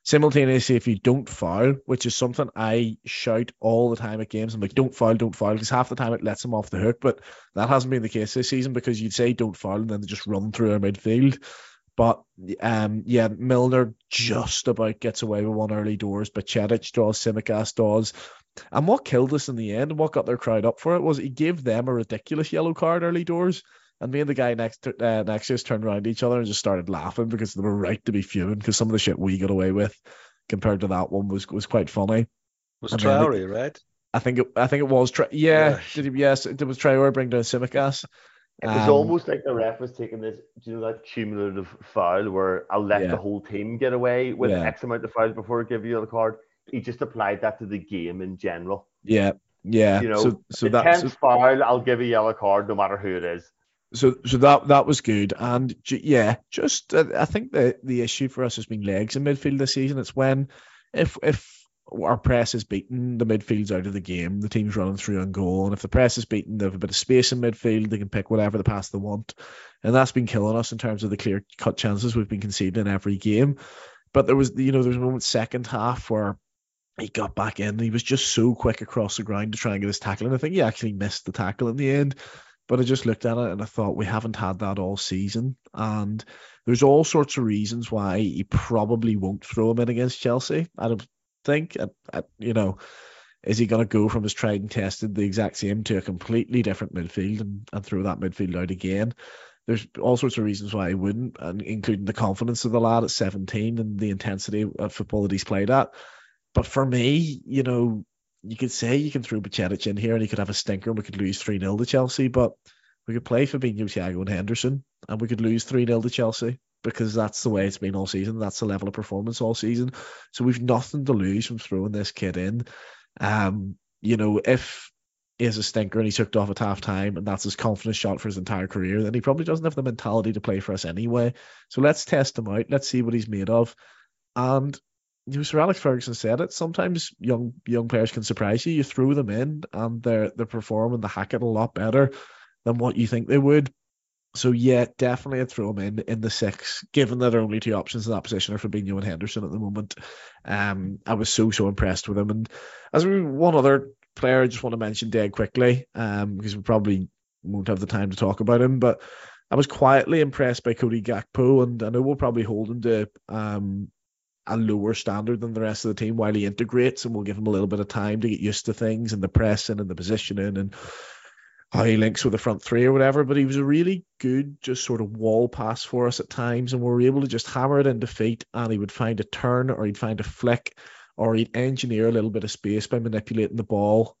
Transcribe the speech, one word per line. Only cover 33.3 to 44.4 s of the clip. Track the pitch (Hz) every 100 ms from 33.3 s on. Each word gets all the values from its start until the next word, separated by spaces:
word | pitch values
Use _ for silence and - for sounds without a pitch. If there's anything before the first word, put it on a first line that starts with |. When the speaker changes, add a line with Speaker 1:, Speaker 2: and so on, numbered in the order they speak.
| 107
Speaker 1:
it, | 95
Speaker 2:
right? | 107 143 - _ _ _
Speaker 1:
I | 117
think | 127 123
it, | 123
I | - 127
think | 143
it | 139
was | 131 127
Tra-, | - -
yeah, | 151 156 156 151
Speaker 2:
Yeah. | 139 -
Speaker 1:
did | 151 139
he, | 131
yes, | 139 135
it | - 135
was | 135 131
Traore | 147 135 139
bring | 131 127
down | 120
Tsimikas. | 113 123 127 143 139 135 - _ _ _ _ -
Speaker 3:
It | 110
was | 110 107
Speaker 1:
Um, |
Speaker 3:
almost | 143 160 170 -
like | 139
the | 139
ref | 117 110 113
was | 127
taking | 123 113 113
this, | 110 110 - -
do | 113
you | 113
know, | 113
that | 113
cumulative | - 120 107 104 101 95 90 -
foul | - 107 87 95 107
where | 95 95 90 -
I'll | 101 104
let | 104
Speaker 1:
Yeah. | 92
Speaker 3:
the | -
whole | 101 101
team | 101 104 107 117
get | 131
away | 123 123 123 127
with | 117